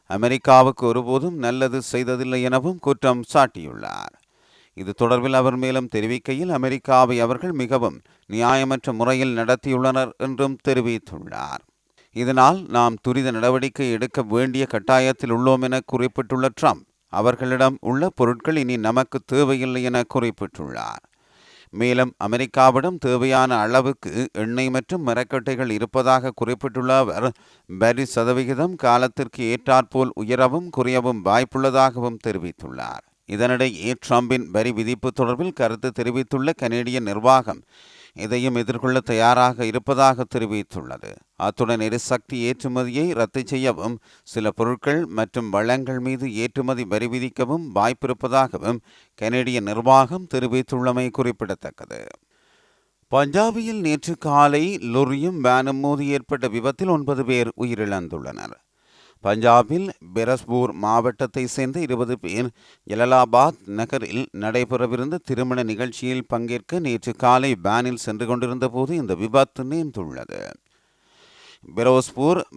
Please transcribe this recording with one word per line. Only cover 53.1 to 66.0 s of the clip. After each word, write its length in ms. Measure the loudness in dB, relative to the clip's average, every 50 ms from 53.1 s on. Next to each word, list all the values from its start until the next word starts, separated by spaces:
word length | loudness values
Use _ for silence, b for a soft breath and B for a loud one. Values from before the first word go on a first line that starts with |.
பஞ்சாபில் 680 | 0 2 2 2 2 2 2 2 0 -2 -4 -4 -4 -2
நேற்று 360 | 0 0 0 -2 -2 -6 -8
காலை 600 | -6 -2 2 4 6 6 6 6 4 0 0 -2 -4 -4
லொரியும் 580 | -2 0 2 2 2 0 -2 -4 -4 -2 0
வேனும் 400 | 2 2 4 4 2 0 -2 -2
மோதி 260 | -2 -2 -2 -2 -2
ஏற்பட்ட 420 | -2 -2 -2 -4 -4 -4 -2 -2 -2
விபத்தில் 400 | -2 -2 -2 -2 -2 -2 0 2
ஒன்பது 360 | 2 2 2 0 -2 -2 0
பேர் 260 | 0 2 2 0 0 -2
உயிரிழந்துள்ளனர். 1080 | -4 -4 -4 -2 -2 -4 -2 -4 -4 -6 -6 -8 -10 -10 -10 -12 -12 -14 -14 -16 -18 _ _ b b b b b b b b b b b
பஞ்சாபில் 640 | -2 0 4 6 8 8 8 6 4 0 -4 -4 -6 -10 _ -16 -10 -4
பெரஸ்பூர் 580 | -2 0 0 0 -2 -2 -2 -2 0 0 0 -2
மாவட்டத்தை 720 | -2 0 2 2 2 2 0 -2 -2 -4 -6 -4 -6 -6
சேர்ந்த 340 | -6 -4 -4 -4 -4 -4 -4
இருபது 380 | -4 -2 -2 -2 -2 -2 -4 -6
பேர் 300 | -6 -6 -4 -4 -4 -4 -6 b b b b b b
ஜலலாபாத் 760 | -6 -2 0 2 6 6 6 6 6 6 6 6 4 2 -2 _
நகரில் 600 | -10 -8 -6 -6 -4 -4 -6 -6 -6 -6 -6 -8 -8 -8
நடைபெறவிருந்த 840 | -8 -4 -2 0 0 0 0 -2 -2 -2 -2 -2 -2 -4 -4 -6 -8 -6
திருமண 380 | -6 -4 -2 -2 -2 -2 -2 -2
நிகழ்ச்சியில் 640 | -2 -2 -2 -2 -2 -4 -6